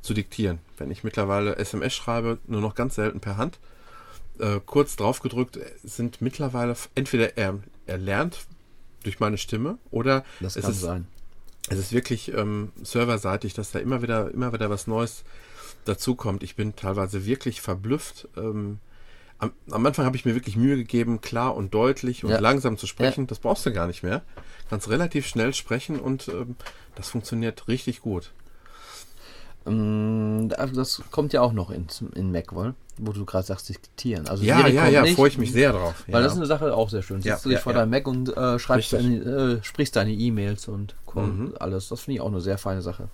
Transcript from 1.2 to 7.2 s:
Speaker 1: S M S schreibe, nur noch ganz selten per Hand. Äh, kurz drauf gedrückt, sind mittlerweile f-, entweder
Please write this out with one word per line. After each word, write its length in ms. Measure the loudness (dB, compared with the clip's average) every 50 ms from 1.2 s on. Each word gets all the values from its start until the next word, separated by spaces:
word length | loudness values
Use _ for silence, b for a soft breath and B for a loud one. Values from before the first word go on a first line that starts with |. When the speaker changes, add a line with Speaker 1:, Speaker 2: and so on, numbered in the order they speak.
| 0 2 2 2 2 0 0
Speaker 1:
S 180 | -2 -4 -4 -2
M 80 | -2 -2
S 100 | -2 -2
schreibe, 440 | -4 -4 -2 -2 0 0 -2 -4 -4 -6 -4
nur 120 | -2 0
noch 160 | 0 -2 0
ganz 200 | -2 -2 -2 0
selten 260 | 0 -2 -2 -2 -4
per 160 | -6 -6 -4 -2
Hand. 220 | -2 -4 -4 -10 B B B B B B B B B B B B B B -8 -4
Äh, 200 | -2 0 0 -2 -4
kurz 320 | 0 2 2 2 2 0 0
drauf 240 | 2 2 0 0
gedrückt, 360 | -2 -4 0 0 -2 -2 -4 -12 -12 -12 -14 -16 -16
sind 380 | -16 -6 -4 -4 -4 -4 -2
mittlerweile 500 | -4 -4 -2 -2 -4 -2 0 0 0 0 -2
f-, 160 | -4 -8 -6 -2
entweder 420 | -2 -2 2 4 4